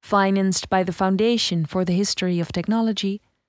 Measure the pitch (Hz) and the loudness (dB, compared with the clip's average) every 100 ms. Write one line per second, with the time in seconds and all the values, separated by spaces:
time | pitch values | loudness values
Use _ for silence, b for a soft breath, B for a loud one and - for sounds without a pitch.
0 | - 202 196 196 190 185 - 190 185 170 | 2 2 4 2 2 0 0 0 0 0
1 | 190 190 220 233 - 170 156 185 185 180 | 0 2 2 2 0 -2 -2 -2 0 0
2 | 202 - 185 175 165 - 170 220 226 202 | 0 -2 -2 -2 -2 -4 -2 0 0 -2
3 | 196 202 _ _ | -4 -6 _ _